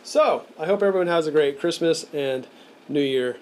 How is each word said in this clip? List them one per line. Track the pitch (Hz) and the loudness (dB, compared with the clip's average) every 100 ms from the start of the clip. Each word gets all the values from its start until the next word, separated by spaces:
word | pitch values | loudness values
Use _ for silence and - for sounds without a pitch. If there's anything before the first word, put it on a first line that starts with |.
So, | - 294 294 131 - - | -2 2 2 0 -6 -10
I | 160 | -2
hope | 202 | 2
everyone | 202 190 175 | 2 2 2
has | 170 156 | 0 2
a | |
great | 147 143 139 | 2 2 0
Christmas | 170 160 165 160 - | -4 0 0 0 -4
and | 147 139 131 127 - - - - | -4 -4 -4 -8 -20 -20 -20 -4
New | 143 | -2
Year. | 139 131 127 120 | 0 0 -2 -6